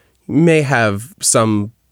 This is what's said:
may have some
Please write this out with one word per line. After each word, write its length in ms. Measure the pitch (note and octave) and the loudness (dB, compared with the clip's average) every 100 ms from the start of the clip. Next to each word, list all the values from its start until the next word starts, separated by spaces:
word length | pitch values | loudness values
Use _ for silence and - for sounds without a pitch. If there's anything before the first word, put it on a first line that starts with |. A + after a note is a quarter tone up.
| _ _ - | _ _ -4
may 360 | B2+ E3+ D#3+ | 0 2 2
have 520 | C#3 C3 A2 G2+ B2 - | 0 0 0 -2 -8 -8
some 540 | - B2+ A2+ G#2+ G#2 - _ | -2 0 0 -2 -4 -10 _